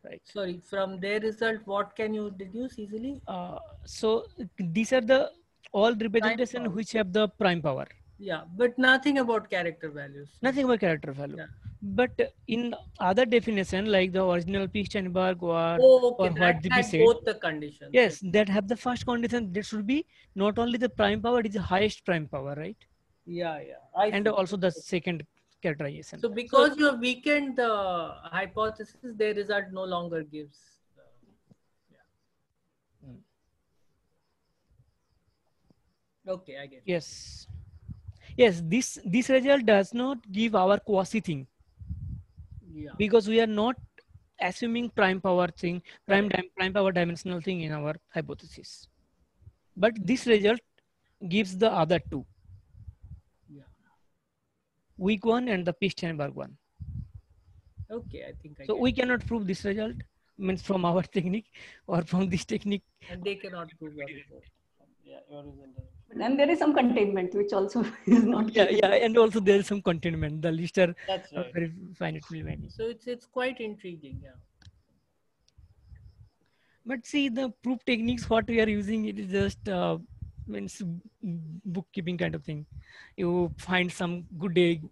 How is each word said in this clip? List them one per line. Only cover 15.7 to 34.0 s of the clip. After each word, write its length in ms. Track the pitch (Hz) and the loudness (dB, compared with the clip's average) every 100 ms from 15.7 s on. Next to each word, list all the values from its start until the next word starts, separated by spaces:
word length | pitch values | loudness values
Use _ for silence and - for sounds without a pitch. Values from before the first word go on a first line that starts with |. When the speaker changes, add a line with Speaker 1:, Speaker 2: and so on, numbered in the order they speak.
| 170 | 8
Speaker 2:
Oh, 300 | 262 254 247 | 10 10 8
okay, 160 | 240 185 | 2 0
Speaker 1:
or 0 | |
Speaker 2:
that 100 | 160 | 4
Speaker 1:
what 220 | 180 170 | 4 4
did 80 | 180 | 2
we 40 | 254 | 2
Speaker 2:
had 80 | 240 | 2
Speaker 1:
say? 180 | 160 | 6
Speaker 2:
both 220 | 226 233 - | 6 6 0
the 100 | - | -4
conditions. 560 | 170 156 147 - - | -4 -6 -10 -14 2
Speaker 1:
Yes, 280 | 247 233 - 190 | 4 4 2 0
that 160 | 196 208 | 2 4
have 180 | 196 196 | 0 0
the 100 | 233 | -4
first 280 | 254 247 - | -2 -4 -2
condition. 460 | 240 233 240 208 | -2 0 -2 -2
That 120 | 180 202 | -6 -6
should 200 | 214 202 | -6 -2
be 200 | 277 339 _ _ | -2 -2 _ _
not 240 | - 202 208 | 0 0 2
only 200 | 233 240 | -2 0
the 120 | 240 | -2
prime 320 | - 202 214 | 2 2 2
power, 200 | 226 247 | 2 2
it 60 | 220 | 2
is 60 | |
the 80 | 202 | -2
highest 440 | 170 185 214 - - | 0 2 2 -2 -2
prime 220 | 170 151 | -2 -2
power, 280 | 143 139 143 | -8 -8 -8
right? 200 | 160 220 _ _ _ _ - | -10 -12 _ _ _ _ -12
Speaker 2:
Yeah, 340 | 170 170 151 | -6 -6 -6
yeah. 160 | 139 131 - 175 | -12 -18 -8 0
I 120 | 208 | 2
Speaker 1:
And 180 | 202 208 | 2 0
Speaker 2:
see. 40 | |
Speaker 1:
also 240 | 196 190 202 | 0 0 0
the 160 | 180 | 0
second 540 | 170 - 180 170 170 147 _ _ _ | -2 -4 -4 -2 -6 -8 _ _ _
characterization. 580 | 180 147 147 147 156 - | -6 -4 -6 -8 -14 -6
Speaker 2:
So 80 | 233 | -4
because 420 | 208 240 269 294 | -4 2 6 6
Speaker 1:
So 80 | 294 | 6
Speaker 2:
you 60 | 294 | 2
have 140 | 247 | 4
weakened 580 | 247 247 302 294 277 247 | -2 -2 0 0 0 -2
the 560 | 240 208 196 175 160 143 170 | 0 0 0 -2 -4 -10 -8
hypothesis, 640 | 170 190 214 214 214 214 _ | -6 -4 -2 -4 -4 -14 _
their 300 | 247 214 214 | -16 -2 -2
result 320 | 202 202 202 190 | 0 -2 -2 -2
no 120 | 185 | -8
longer 400 | 190 175 175 165 | -4 -4 -4 -6
gives. 340 | 151 151 147 _ _ _ _ _ | -8 -12 -16 _ _ _ _ _
Uh, 40 | _ _ 220 _ _ _ _ _ _ | _ _ _ _ _ _ _ _ _
yeah. 1160 | _ _ _ _ _ _ _ _ _ _ _ 139 | _ _ _ _ _ _ _ _ _ _ _ -20
Speaker 1:
Mm. 80 | 123 _ _ _ _ _ _ _ _ | -20 _ _ _ _ _ _ _ _